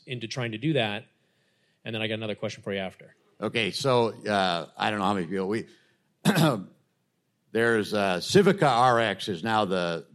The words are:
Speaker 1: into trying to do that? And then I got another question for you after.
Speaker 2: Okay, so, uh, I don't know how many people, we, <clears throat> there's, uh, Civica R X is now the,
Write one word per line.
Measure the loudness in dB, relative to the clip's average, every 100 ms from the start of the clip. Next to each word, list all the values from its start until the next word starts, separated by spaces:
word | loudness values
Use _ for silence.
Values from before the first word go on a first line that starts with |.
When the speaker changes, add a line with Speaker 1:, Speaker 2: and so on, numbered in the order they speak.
| -10
Speaker 1:
into | -10 -8
trying | -6 -6
to | -4
do | 0
that? | 0 0 -4 -10 _ _ _ _ _ _ _
And | -10
then | -6
I | -4
got | -4
another | -6 -6
question | -8 -8
for | -6
you | -6
after. | -6 -10 -20 _ _ -8
Speaker 2:
Okay, | -4 -2 -2
so, | -2 0 2 2 -2 -2
uh, | 0 2 0 -4 -4
I | -2
don't | 0
know | 0
how | 0
many | -2
people, | -4 -2
we, | -4 -6 -16 _ _ _ _
<clears throat> | 0 4 4 2 -6 _ _ _ _ _ _ _ _
there's, | 0 2 2 0
uh, | 0 0 0
Civica | 2 4 4 4 2
R | 4 4 4
X | 2 -2 -6
is | -6
now | 0 0 2
the, | 0 -2 -4 -8